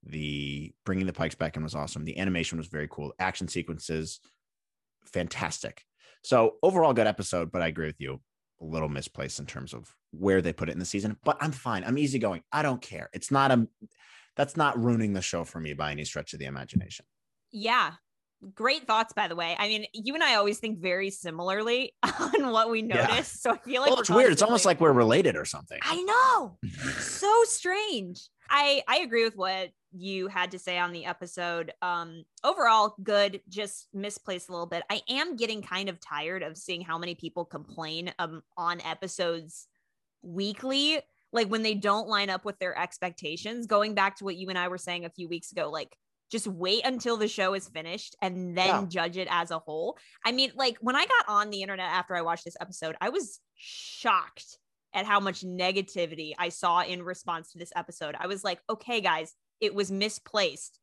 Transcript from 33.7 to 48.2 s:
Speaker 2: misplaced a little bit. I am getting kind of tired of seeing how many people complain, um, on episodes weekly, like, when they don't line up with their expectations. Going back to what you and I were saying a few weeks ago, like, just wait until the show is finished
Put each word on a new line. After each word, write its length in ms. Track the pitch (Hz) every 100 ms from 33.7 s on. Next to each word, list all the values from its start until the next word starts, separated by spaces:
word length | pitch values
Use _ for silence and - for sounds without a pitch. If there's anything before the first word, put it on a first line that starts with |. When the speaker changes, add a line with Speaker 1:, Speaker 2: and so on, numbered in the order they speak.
| - -
Speaker 2:
misplaced 560 | 196 202 196 - 180 -
a 40 |
little 140 | 175 170
bit. 160 | 170 -
I 120 | 208 -
am 280 | 254 330 254
getting 260 | 226 214
kind 260 | 196 185 196
of 120 | 170
tired 420 | - 147 156 185
of 140 | 156 160
seeing 240 | - 175
how 180 | 175 165
many 160 | 175
people 300 | 170 165 180
complain, 680 | 170 160 156 - 160 160 175 -
um, 240 | 170 160 _ -
on 240 | 170 175
episodes 840 | 160 165 190 - 175 165 160 - - _ _ _ _ _
weekly, 800 | 175 170 202 208 262 277 294 311 - _ _
like, 160 | 233 214
when 140 | 220
they 120 | 220
don't 340 | 208 202 208 214
line 220 | 208 202
up 140 | 185
with 140 | 208 196
their 200 | 185 -
expectations. 880 | 175 - 180 170 175 160 208 240 226
Going 280 | 208 214
back 220 | 208 196 196
to 80 |
what 120 | 196 175
you 120 | 185
and 100 | 185
I 100 | 180
were 100 | 180
saying 260 | - 175
a 60 | 170
few 180 | - 170
weeks 240 | 170 -
ago, 180 | 190 151
like, 260 | 156 139 _ _ _ _
just 160 | 226 214
wait 380 | 180 185 220 262
until 300 | 254 247 233
the 100 | 214
show 240 | 214 190
is 140 | 196 190
finished 480 | 160 160 190 - -